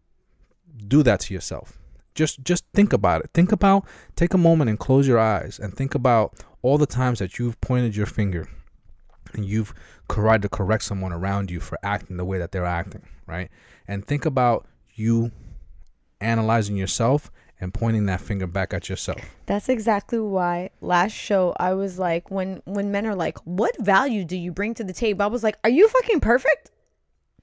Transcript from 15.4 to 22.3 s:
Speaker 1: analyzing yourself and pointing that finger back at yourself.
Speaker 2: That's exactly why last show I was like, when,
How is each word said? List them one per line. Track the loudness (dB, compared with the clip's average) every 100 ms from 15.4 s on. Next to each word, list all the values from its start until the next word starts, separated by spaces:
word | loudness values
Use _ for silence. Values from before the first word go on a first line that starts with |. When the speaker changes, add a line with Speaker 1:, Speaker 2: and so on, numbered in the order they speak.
| -18 -20 -20 -20 -20 _ _ -6
Speaker 1:
analyzing | -2 0 2 2 0 -2
yourself | -2 0 0 0 -2 -18 _ -10
and | -8
pointing | -2 0 2 0
that | -2
finger | -4 -4 -4
back | -4 -4
at | -4 -6
yourself. | -8 -6 -8 -12 -12 -4
Speaker 2:
That's | -2 -2
exactly | -2 0 -2 -2 -4
why | -2 -2 0 -2 -6 -10
last | 0 0 0
show | -4 0 2 2 0
I | -2 -2
was | -4 -4
like, | -2 -2
when, | -4